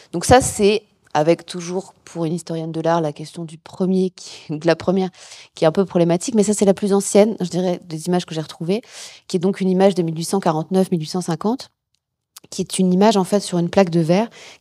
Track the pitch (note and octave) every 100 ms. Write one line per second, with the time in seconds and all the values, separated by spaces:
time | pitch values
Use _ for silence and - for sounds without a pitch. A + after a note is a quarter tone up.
0 | - F3 - B3+ C4+ - G3+ G#3+ _ _
1 | _ D3 D3+ E3 - F3+ E3+ F#3 - _
2 | - E3+ D#3+ E3+ - E3 D#3+ D#3+ D#3+ E3+
3 | D#3 D3 D#3 F3 E3 D#3+ - - F#3+ F#3
4 | F#3 - - - - D3+ E3 D#3+ - F#3+
5 | F#3 _ - - - - D#3+ G3+ F3+ F3+
6 | E3+ E3+ - A3+ G3+ G#3 G3 F#3+ G3+ G3
7 | G3 G#3 A3 - F3 E3 F3+ F3 F3 D#3+
8 | E3+ F3+ - D#3+ D3+ - E3 G#3 - -
9 | - - _ F#3 F#3 F#3+ F#3 F#3 G3 F3+
10 | E3 D#3+ E3 G3 F#3 D#3 D#3+ F#3+ F#3 E3+
11 | D#3 F#3 E3+ D#3 G#3 C4 - _ _ _
12 | _ _ _ - _ - F3+ - F#3 F3+
13 | G#3+ G#3 F3+ G3+ - F3 E3+ G3 F3+ E3+
14 | D#3+ F3+ A3+ - - -